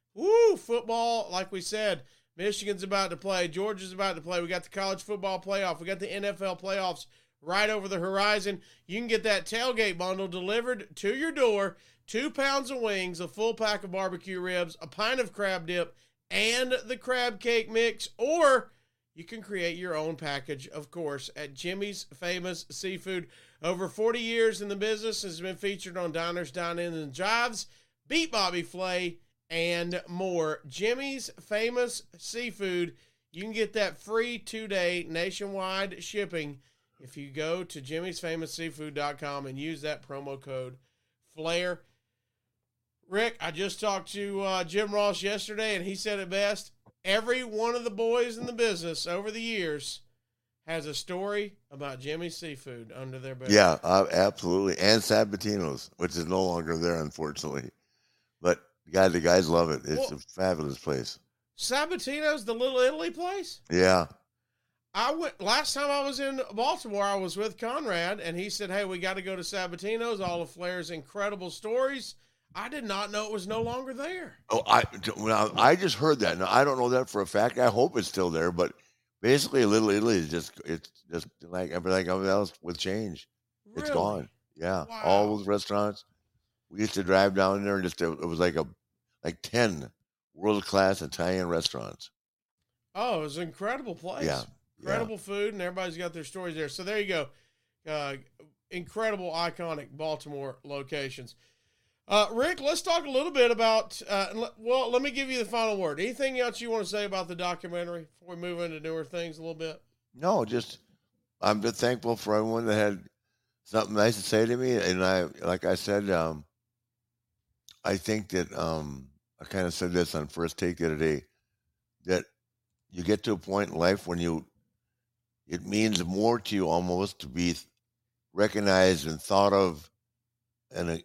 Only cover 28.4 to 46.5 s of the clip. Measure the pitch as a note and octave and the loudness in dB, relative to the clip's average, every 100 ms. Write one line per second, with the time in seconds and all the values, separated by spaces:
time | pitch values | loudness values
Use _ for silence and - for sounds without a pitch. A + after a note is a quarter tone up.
28.4 | F#3 F3 E3+ F3 F#3 F3+ F3 F3 _ _ | 2 0 -4 -4 -2 -2 -2 -6 _ _
29.4 | - E3 E3+ E3+ E3+ F3+ - F3 F#3+ F3 | -6 -2 0 0 -2 -4 -6 -4 -2 0
30.4 | D#3 D3+ B2+ C3+ G#3+ B3+ C#4 C4+ - - | 0 -2 -8 -4 -2 0 -4 -6 -10 -14
31.4 | - G#3 A3+ B3 B3 - - F3 - A#3 | -4 -2 0 0 -2 -4 -12 -14 -10 -6
32.4 | A#3+ F3+ F#3+ F3+ E3+ - _ _ _ E3 | -6 -4 -2 -2 -2 -6 _ _ _ -10
33.4 | G#3+ A3 G#3 G#3+ F#3+ E3 G3+ A3+ A#3+ A#3 | -6 -2 0 0 0 -2 -4 0 0 -4
34.4 | - A3 A3 G3 F3 F3 E3 E3 F#3+ F3+ | -8 -8 -2 0 0 0 -4 -4 -4 -4
35.4 | G3+ G3 F#3 F#3+ G3 F3+ - G#3 F#3 E3 | -6 -6 -4 -2 -4 -6 -8 -6 -4 -4
36.4 | D3 C3+ _ _ _ _ C3 D3 C#3 C#3 | -6 -10 _ _ _ _ -20 -16 -10 -6
37.4 | D#3 F3+ F3 D3+ C3 D#3+ F3+ E3 E3+ E3 | -2 -4 -6 -12 -8 -6 -6 -6 -6 -4
38.4 | D#3 - E3 D3 D3+ C#3+ D3 C#3+ D3 C#3+ | -6 -8 -8 -8 -8 -4 -4 -4 -6 -6
39.4 | C#3 C3+ D#3 D3+ D3+ C#3+ - C#3 C#3 C3+ | -8 -8 -8 -6 -6 -8 -8 -10 -8 -10
40.4 | C#3 C3 B2+ C3 _ _ _ _ _ D#3+ | -8 -8 -8 -12 _ _ _ _ _ -6
41.4 | D#3+ E3+ F3+ F3 - _ _ _ _ _ | -2 0 -2 -4 -10 _ _ _ _ _
42.4 | _ _ _ _ _ _ - G3 A#3 - | _ _ _ _ _ _ -4 0 0 -2
43.4 | E3 D#3+ G3 F#3+ G#3+ F#3+ - G3+ G3+ G3 | -6 -4 -6 -2 -2 -2 -4 -8 -6 -2
44.4 | G3 F#3 E3+ G3 G#3+ G#3 G3+ F#3 G3 G#3 | 0 -2 0 -2 0 2 2 2 -2 -4
45.4 | G#3 G#3 A3 G3 F#3+ G3 G#3+ G3+ F3+ G3 | -4 -4 -2 -2 -4 -6 -4 -4 -2 0
46.4 | G3+ | 0